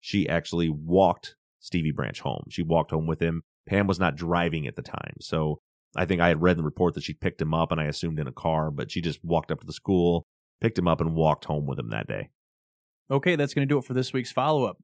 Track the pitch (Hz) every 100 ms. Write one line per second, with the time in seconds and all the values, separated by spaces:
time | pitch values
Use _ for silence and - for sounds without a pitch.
0 | - 104 87 82 - 85 85 76 78 90
1 | 92 85 - - _ _ - 90 78 71
2 | 64 - - - - - 82 82 78 80
3 | 80 78 82 82 - _ - 98 101 90
4 | 92 71 85 87 85 80 69 - - -
5 | - - - 80 78 76 _ _ _ -
6 | 85 90 85 78 87 85 78 - 90 78
7 | - - 92 - 78 80 82 82 76 73
8 | 85 78 71 65 82 80 78 71 - -
9 | 85 73 82 82 - 78 - 78 - 95
10 | 87 85 - _ _ _ 113 113 87 80
11 | 82 80 80 76 - 76 73 67 58 53
12 | - 50 - _ _ _ _ _ _ _
13 | _ 139 156 170 143 143 139 143 - 127
14 | 127 131 120 - 135 156 117 87